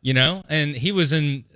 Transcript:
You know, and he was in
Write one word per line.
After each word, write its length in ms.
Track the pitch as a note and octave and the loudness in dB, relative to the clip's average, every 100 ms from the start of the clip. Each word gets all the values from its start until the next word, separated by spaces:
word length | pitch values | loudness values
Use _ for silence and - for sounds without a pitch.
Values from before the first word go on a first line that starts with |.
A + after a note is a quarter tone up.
You 120 | B2+ | -2
know, 300 | C3 C#3 F#3+ - | 2 2 0 -4
and 280 | D#3 D3 C3 | -2 -2 -2
he 160 | D#3+ | -2
was 200 | G3 D3+ | 0 2
in 320 | D#3+ D3 C#3 - | 2 0 -2 -8